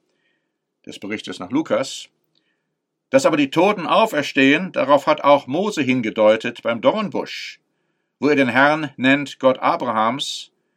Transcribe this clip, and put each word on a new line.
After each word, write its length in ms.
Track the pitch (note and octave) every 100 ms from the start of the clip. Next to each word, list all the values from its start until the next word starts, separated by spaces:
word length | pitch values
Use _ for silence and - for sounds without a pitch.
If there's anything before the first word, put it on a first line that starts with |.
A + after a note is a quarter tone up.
| _ _ _ _ _ _ _ _ -
des 140 | -
Berichtes 400 | G2 G#2 - -
nach 120 | F2+
Lukas. 560 | C3+ D#3+ G#2+ C3+ - - _ _ _ _ _ _ _ _ _ _
„Dass 160 | C3+ F3
aber 100 | D#3
die 140 | C#3
Toten 360 | D#3 F#3+ G3 D#3
auferstehen, 840 | F3+ A3 D3 - C#3+ C3+ D#3 F#3
darauf 360 | B2+ C3+ C#3+ D#3+
hat 140 | D3+
auch 240 | C#3 C#3+ B2+
Mose 360 | D3 G#3 F#3
hingedeutet 800 | B2+ B2+ G#2+ G#2 G#2+ A2 A#2+ A#2
beim 160 | A2+ A#2
Dornbusch, 800 | B2+ G3+ G3 A2+ D#2 - - - _ _ _ _ _ _
wo 100 | C#3
er 60 | C#3+
den 120 | B2+
Herrn 460 | A#2+ C#3+ D#3 D3 -
nennt, 440 | B2+ C#3+ C#3 -
Gott 200 | C3 B2+
Abrahams 920 | C3 E3+ B2 A2 A2 C3+ - - - _ _